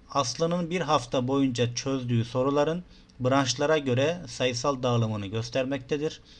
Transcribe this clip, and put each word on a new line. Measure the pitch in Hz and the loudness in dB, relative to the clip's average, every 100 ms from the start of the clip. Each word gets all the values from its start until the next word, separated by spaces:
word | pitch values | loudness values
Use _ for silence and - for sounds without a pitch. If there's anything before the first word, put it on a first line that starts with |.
| - | -4
Aslı'nın | 139 127 - 165 180 160 | -2 -2 0 0 0 -2
bir | 175 | -2
hafta | 147 147 - 139 123 | 2 0 2 -2 0
boyunca | 139 135 120 120 120 | 2 2 2 0 0
çözdüğü | 139 135 120 117 113 | -4 -2 0 0 0
soruların | 127 135 143 151 175 - - - - | 0 2 2 0 -2 -8 -20 -20 -4
branşlara | 127 135 127 - 147 156 | 2 2 2 0 2 2
göre | 135 120 147 180 143 | 2 2 2 0 -6
sayısal | - 127 120 147 131 | -2 -2 0 -2 0
dağılımını | 123 120 110 107 98 | 2 2 2 -2 -4
göstermektedir. | 113 - 135 131 139 - 147 156 - - | -6 -2 -2 -2 -4 -4 -2 -2 -6 -20